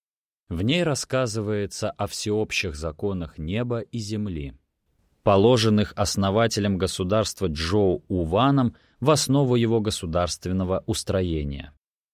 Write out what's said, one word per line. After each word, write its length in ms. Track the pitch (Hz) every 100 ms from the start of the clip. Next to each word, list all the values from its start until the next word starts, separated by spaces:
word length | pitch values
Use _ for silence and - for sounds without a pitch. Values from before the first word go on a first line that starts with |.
| _ _ _ _ -
В 140 | 85
ней 220 | 107 170
рассказывается 1040 | 165 131 - 131 123 110 104 107 98 - 107
о 160 | - 104
всеобщих 680 | - 110 104 107 - 92 76
законах 600 | 80 76 101 95 80 -
неба 440 | 78 104 123 117
и 180 | - 117
земли, 560 | 104 107 104 80 69 64 _ _ _ _ _ _
положенных 680 | - 98 110 127 110 104 101 -
основателем 840 | 101 - 98 101 113 107 101 95
государства 720 | 90 - 92 107 101 - 92
Чжоу 520 | 76 80 104 98 85 -
Уваном 680 | 92 80 95 135 139 120 - _ -
в 100 | 127
основу 460 | 151 - 135 135 123
его 240 | 113 113
государственного 1040 | 107 - 87 85 87 - 90 92 92 92 -
устроения. 840 | 104 - 98 90 80 73 69 71 _ _ _ _